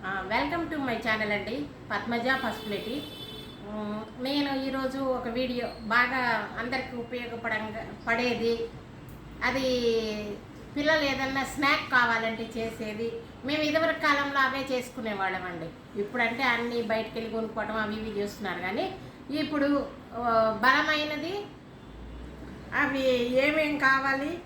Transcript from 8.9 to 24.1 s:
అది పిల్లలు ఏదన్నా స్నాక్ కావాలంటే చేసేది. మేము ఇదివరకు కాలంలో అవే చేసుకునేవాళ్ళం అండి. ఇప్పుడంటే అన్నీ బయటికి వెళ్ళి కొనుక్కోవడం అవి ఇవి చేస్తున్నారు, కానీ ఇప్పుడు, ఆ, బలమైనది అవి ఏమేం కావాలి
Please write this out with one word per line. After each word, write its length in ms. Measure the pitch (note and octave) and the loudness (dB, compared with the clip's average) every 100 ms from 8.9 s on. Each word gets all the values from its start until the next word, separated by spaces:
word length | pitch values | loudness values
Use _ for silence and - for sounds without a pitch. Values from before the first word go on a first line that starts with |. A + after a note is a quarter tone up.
| - - - - - | -16 -14 -14 -14 -2
అది 240 | B3 C4 C4 B3 A#3 A3+ A3 G#3 G#3 G#3 - - - - | 0 2 2 4 4 4 2 -2 -4 -8 -10 -16 -8 0
పిల్లలు 280 | D4 D#4 | 4 4
ఏదన్నా 400 | C#4 C4 C4+ C4+ | 4 2 0 0
స్నాక్ 480 | C4 B3 C#4 D4+ - | -2 0 2 2 4
కావాలంటే 600 | C4 A#3 A3+ A3+ A3 A3+ A3+ | 4 6 4 2 -2 -4 -4
చేసేది. 540 | A3+ A3+ G#3+ G#3 A#3 A3+ - - B3+ | -4 -4 -6 -2 -4 -4 -10 -10 -2
మేము 180 | D4+ | 0
ఇదివరకు 360 | D4+ D4+ E4 D#4 | 2 4 2 2
కాలంలో 400 | D#4 C#4+ C#4+ C#4 | 4 4 2 2
అవే 280 | C4 C4 C4 | 2 2 0
చేసుకునేవాళ్ళం 760 | B3+ A#3+ - A3 G3+ F#3+ F#3 F3+ | -2 -2 -6 -4 0 0 -2 -4
అండి. 540 | F3 E3 - - G#3 | -6 -8 -10 -10 -4
ఇప్పుడంటే 420 | G3+ B3 A3+ A#3 | -4 0 0 2
అన్నీ 380 | C4 A#3 A#3+ A#3+ | 2 2 0 0
బయటికి 380 | A3 A3 A3 A#3 | 0 0 0 -4
వెళ్ళి 140 | A3+ | -4
కొనుక్కోవడం 420 | A3 A3 A3 G#3+ A3 | -4 -4 -4 -2 -2
అవి 200 | G#3+ G#3+ | -2 -2
ఇవి 240 | A3 G3+ | -4 -2
చేస్తున్నారు, 400 | G3+ - G3+ F3 | -4 -4 -6 -4
కానీ 360 | F#3 A#3 F#4+ - - - - | -2 -2 -2 -4 -12 -16 -6
ఇప్పుడు, 580 | C#4+ D4+ D4+ C#4 C#4+ - - - | -2 0 2 4 4 0 -6 -10
ఆ, 460 | A3+ A#3+ A3+ A3 G#3 | -2 4 6 6 6
బలమైనది 840 | A#3+ C#4 D#4 D4+ D4+ D4+ D#4+ G4+ G#4 - - - - - - - - - - - - A#3+ | 6 6 6 2 0 -2 -4 -4 -6 -12 -18 -18 -16 -14 -12 -12 -12 -12 -12 -12 -4 0
అవి 320 | C#4 C4+ C4 B3 A#3+ B3+ C#4 | 2 4 4 4 4 4 4
ఏమేం 320 | D#4 D4+ D4 | 4 2 4
కావాలి 640 | C4+ C4+ C4+ | 4 4 4